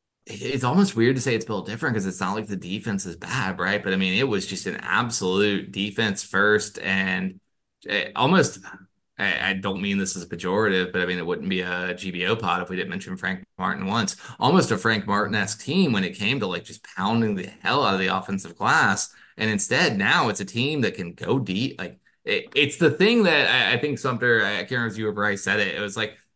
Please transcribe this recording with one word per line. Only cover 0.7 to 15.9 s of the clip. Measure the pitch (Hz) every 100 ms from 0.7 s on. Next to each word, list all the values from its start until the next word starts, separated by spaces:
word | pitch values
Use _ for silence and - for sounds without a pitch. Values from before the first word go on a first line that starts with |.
| 180 190 113
weird | 120
to | 131
say | 127 110
it's |
built | - 98 92
different | 117 156
'cause | 110 95
it's | 90
not | 95
like | 107 104
the | 92
defense | 87 107 110 98 90
is |
bad, | 80 92 127 95 92
right? | 92 101
But, | 98
I | 95
mean, | 95
it | 101 135
was | 98 -
just | 95 -
an | -
absolute | - 101 117 - 90 95 104 98 -
defense | - 104 107 110 98
first, | - 95 104 104 - -
and | 95 95 95 92 95 - _ _ _ _
it | - 101 - -
almost, | 135 185 - - - - - _ _ -
I, | 98 69 90
I |
don't | 95 98 95
mean | 101 98
this | 92 92
as | 82
pejorative, | 85 90 101 107 92 90
but, | 92
I | 90
mean, | 90
it | 85
wouldn't | 87 95
be | 92
a | 90 90 92
G | 90 95
B | 87 90
O |
pod | 113 95 90
if | 90
we |
didn't | 92 87
mention | 98 - 92
Frank | 92 92 - -
Martin | 92 - 95
once. | 113 190 - - -
Almost | 123 180 131
a | 104
Frank | 113 110 101
Martin-esque | 101 98 107 101 -
team | 131 180 160